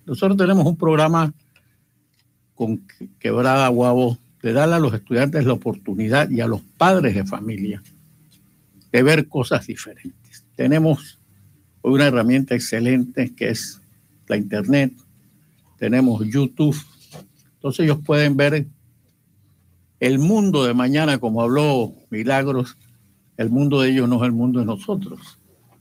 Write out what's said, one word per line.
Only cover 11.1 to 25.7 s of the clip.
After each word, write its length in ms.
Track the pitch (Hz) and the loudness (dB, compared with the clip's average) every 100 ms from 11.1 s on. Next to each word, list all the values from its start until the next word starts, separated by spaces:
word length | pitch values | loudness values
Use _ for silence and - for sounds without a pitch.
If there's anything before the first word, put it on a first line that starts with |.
| - _ _ - _ _ _ | -20 _ _ -20 _ _ _
hoy 120 | 123 | 0
una 120 | 135 143 | 2 4
herramienta 480 | 123 113 131 135 | 2 2 2 0
excelente 800 | 120 - 113 120 131 123 - 123 | -4 -4 -2 0 0 -2 -4 -6
que 160 | - 113 | -4 -4
es 300 | 113 - - _ _ _ _ - | -4 -8 -16 _ _ _ _ -6
la 80 | 104 | -4
internet, 560 | 101 104 101 143 139 - _ _ _ _ _ _ _ - | -2 -4 0 2 0 -4 _ _ _ _ _ _ _ -6
tenemos 460 | 110 123 131 107 107 | -2 2 2 0 -2
YouTube, 500 | 131 135 - 151 143 - _ - - - _ _ _ | -2 -2 0 0 0 -8 _ -20 -20 -20 _ _ _
entonces 280 | 139 127 | -6 0
ellos 140 | 160 147 | 0 0
pueden 320 | 147 147 147 135 | 0 2 2 2
ver 300 | 143 151 147 - _ _ _ _ _ _ _ _ _ _ _ - | 2 0 -4 -12 _ _ _ _ _ _ _ _ _ _ _ -4
el 180 | 127 135 | 0 2
mundo 440 | 156 214 202 151 | 2 2 2 2
de 80 | 127 | 2
mañana, 440 | 120 127 147 156 135 | 2 2 2 0 0
como 240 | 117 110 | -2 -2
habló 500 | 117 135 151 135 110 - - | 0 2 2 0 -2 -8 -12
Milagros, 680 | 107 113 135 139 131 123 - _ _ _ _ _ - | -6 -2 0 0 -2 -4 -10 _ _ _ _ _ -6
el 140 | 113 | -2
mundo 320 | 123 143 139 | 0 2 2
de 80 | 131 | 2
ellos 180 | 131 120 | 2 2
no 80 | 123 | 2
es 60 | |
el 100 | 123 | 0
mundo 280 | 117 123 123 | 0 0 0
de 60 | 110 | -2
nosotros. 720 | 104 - 98 - 85 - - _ _ _ | -4 -6 -6 -8 -14 -20 -20 _ _ _